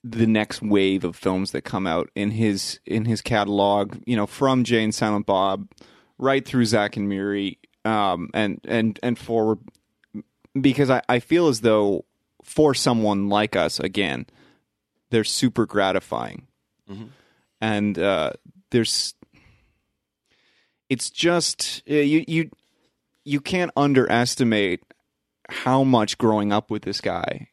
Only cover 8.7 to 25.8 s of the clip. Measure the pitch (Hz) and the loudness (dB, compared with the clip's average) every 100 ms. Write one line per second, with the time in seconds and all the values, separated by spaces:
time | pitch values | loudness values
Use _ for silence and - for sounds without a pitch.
8.7 | 117 113 98 123 117 - 117 110 107 - | 0 0 -2 -4 -4 -2 0 0 -2 -6
9.7 | _ _ _ _ 107 - _ _ 139 139 | _ _ _ _ -18 -18 _ _ 0 2
10.7 | 127 135 127 - 123 - 170 170 113 113 | 2 2 2 2 -2 2 2 2 2 2
11.7 | 107 104 95 - _ _ _ - - 151 | 4 2 0 -6 _ _ _ -6 2 4
12.7 | 127 147 117 107 98 101 101 107 95 80 | 4 2 2 2 0 0 0 2 0 0
13.7 | - 92 98 92 64 - _ _ _ _ | -2 -4 -2 -2 -4 -10 _ _ _ _
14.7 | _ _ _ _ 117 107 - 127 113 107 | _ _ _ _ -2 -2 -2 0 0 0
15.7 | 104 95 92 - 58 57 - _ _ _ | 0 0 0 -4 -8 -8 -12 _ _ _
16.7 | _ - 101 110 - _ _ _ _ 110 | _ -18 -18 -18 -20 _ _ _ _ -4
17.7 | 107 104 85 98 87 76 - - _ _ | 0 -2 0 0 0 -2 -6 -20 _ _
18.7 | 120 113 - - - _ _ _ _ _ | 0 0 -2 -4 -10 _ _ _ _ _
19.7 | _ _ _ _ _ _ _ _ _ _ | _ _ _ _ _ _ _ _ _ _
20.7 | _ _ 127 - - 170 175 - - - | _ _ -6 -6 -2 2 2 0 -4 -8
21.7 | - - 147 143 156 165 165 160 - _ | -8 -2 2 4 2 0 -2 -4 -10 _
22.7 | _ _ _ _ _ 147 143 - 185 175 | _ _ _ _ _ -6 -4 -2 -2 -2
23.7 | - 143 135 120 117 123 - 120 107 101 | 0 4 4 4 2 0 0 2 2 0
24.7 | 87 _ _ _ _ _ _ - - 127 | -2 _ _ _ _ _ _ -14 -6 0
25.7 | 131 | 2